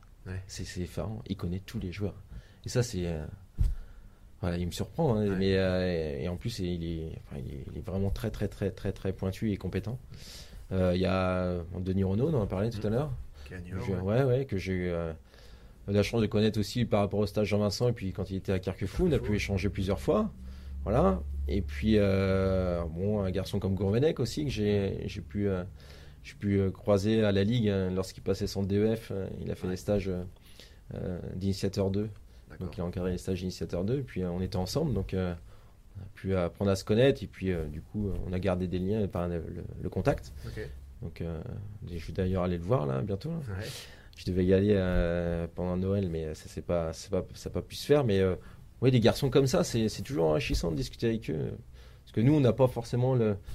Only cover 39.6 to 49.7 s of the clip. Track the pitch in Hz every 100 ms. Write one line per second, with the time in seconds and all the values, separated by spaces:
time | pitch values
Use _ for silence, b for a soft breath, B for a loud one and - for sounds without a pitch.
39.6 | 87 82 87 95 110 151 - - 117 107
40.6 | 107 B - - - - 85 80 - -
41.6 | 101 104 82 85 - 82 92 92 90 87
42.6 | 85 131 143 131 113 98 151 165 131 92
43.6 | 117 B B B B - - 90 92 95
44.6 | 101 98 92 90 87 87 85 85 85 -
45.6 | 90 90 95 101 95 82 78 80 - -
46.6 | 78 87 82 80 - 92 90 - - 90
47.6 | - - - 143 127 98 95 87 B B
48.6 | B - 123 127 110 - 139 135 135 180
49.6 | -